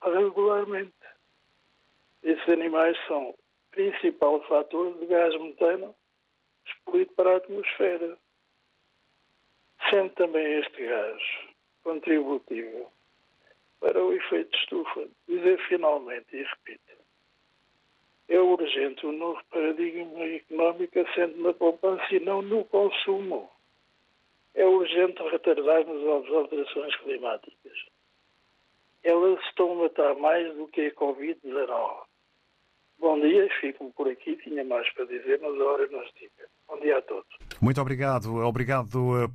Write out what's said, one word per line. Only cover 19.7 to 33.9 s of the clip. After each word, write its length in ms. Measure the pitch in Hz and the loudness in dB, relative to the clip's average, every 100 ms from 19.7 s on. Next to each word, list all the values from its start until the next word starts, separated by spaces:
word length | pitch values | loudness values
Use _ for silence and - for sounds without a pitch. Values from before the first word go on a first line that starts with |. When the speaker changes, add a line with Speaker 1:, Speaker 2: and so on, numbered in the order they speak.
| 156 170 170 165 160 | -2 -4 -6 -12 -8
Speaker 1:
económico 760 | 165 160 - 160 165 170 175 180 | -8 -8 -8 0 0 0 -2 -2
assente 360 | 170 - 175 165 | -2 0 -2 0
na 120 | 175 | -2
poupança 540 | 175 170 165 190 185 - | 2 0 2 -2 -2 -2
e 100 | 190 | -2
não 200 | 175 196 | 0 -4
no 240 | 196 220 | -2 -2
consumo. 840 | 202 196 202 - - 196 196 135 92 _ _ _ _ _ _ _ _ _ _ | 0 2 2 0 -2 -2 -2 -8 -10 _ _ _ _ _ _ _ _ _ _
É 100 | - | 4
urgente 560 | 185 185 175 170 185 180 160 | 6 6 4 2 2 0 -4
retardarmos 640 | 160 175 147 143 160 156 147 | 0 2 2 4 4 4 -2
as 360 | 147 147 131 | 0 0 2
alterações 640 | 156 139 151 139 143 147 - | 0 0 -2 -4 -6 -6 -8
climáticas. 840 | 139 131 123 - - _ - - - _ _ _ _ _ _ _ _ _ _ _ | -6 -6 -4 -8 -10 _ -18 -16 -16 _ _ _ _ _ _ _ _ _ _ _
Elas 360 | 170 170 185 180 - | 2 4 4 2 -2
estão 260 | - 175 | 0 0
a 100 | 175 | 2
matar 320 | 165 165 147 | -2 2 0
mais 400 | 139 151 170 165 151 | 2 2 2 0 -8
do 120 | 151 | -6
que 180 | 165 147 | -2 -2
a 80 | |
covid 440 | - 143 135 151 170 | 0 -4 -2 -6 -8
dezanove. 640 | 135 135 127 117 110 - - _ _ _ _ _ _ _ _ - | -6 -4 -2 -2 -4 -6 -16 _ _ _ _ _ _ _ _ 0
Bom 240 | 160 151 | 2 4
dia, 280 | 151 196 196 - | 6 6 4 0
fico 320 | 139 - 135 | -6 -8 -14